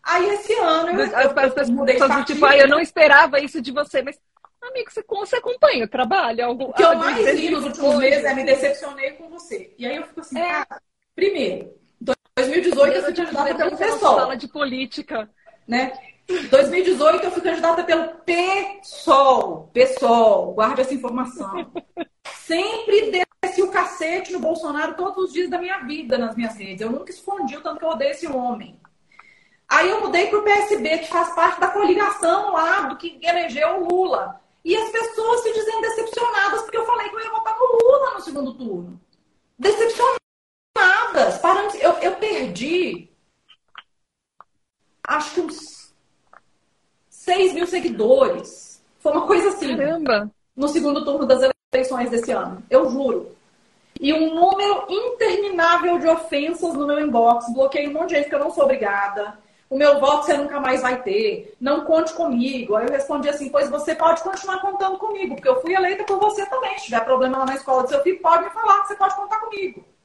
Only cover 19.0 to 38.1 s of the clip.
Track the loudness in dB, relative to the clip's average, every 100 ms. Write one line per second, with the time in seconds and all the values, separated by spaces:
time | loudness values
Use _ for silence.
19 | 4 6 6 4 0 -8 -8 2 2 4
20 | 2 6 6 4 0 0 0 0 -4 -4
21 | -6 -8 -8 -10 -10 -10 -10 -14 _ -14
22 | -14 _ -20 -20 -6 -4 -2 -6 2 2
23 | 2 -2 -2 _ -4 0 0 0 -2 -4
24 | -4 -4 -6 -6 -4 -4 -6 -4 -6 -4
25 | -6 -4 -4 -4 -4 -4 -6 -8 -8 -10
26 | -4 -2 -2 -6 -8 -8 -14 -10 -8 -8
27 | -10 -16 -10 -6 -6 -8 -10 -6 -6 -2
28 | -4 -4 -6 -6 -4 -8 -12 -20 _ _
29 | _ _ -20 _ _ _ _ 2 2 0
30 | 0 0 2 0 2 2 2 -2 0 -2
31 | -2 -2 -2 2 0 2 -2 2 2 2
32 | 2 0 0 0 0 0 2 0 -2 -8
33 | -12 -6 -2 0 -2 -2 0 0 0 0
34 | 2 0 -4 -12 _ _ -2 -2 0 -4
35 | -4 -2 0 0 0 -2 -2 -2 -2 -4
36 | -4 -2 -2 0 0 -2 -4 -6 -2 -2
37 | -2 -8 -6 -4 -4 0 2 4 6 6
38 | 4